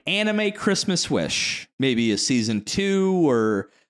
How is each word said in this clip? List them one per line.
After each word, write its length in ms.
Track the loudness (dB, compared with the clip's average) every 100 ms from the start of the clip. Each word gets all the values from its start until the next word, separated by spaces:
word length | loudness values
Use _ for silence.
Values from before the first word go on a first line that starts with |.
| -4
anime 440 | -2 0 0 -2
Christmas 580 | -2 -2 0 0 -2 0
wish, 580 | -2 0 -2 -4 -6 -10 -2
maybe 320 | 0 2 2
a 40 | 0
season 460 | 0 0 0 -2
two 640 | -2 -2 0 2 2 2 2
or 400 | 2 2 0 -4 _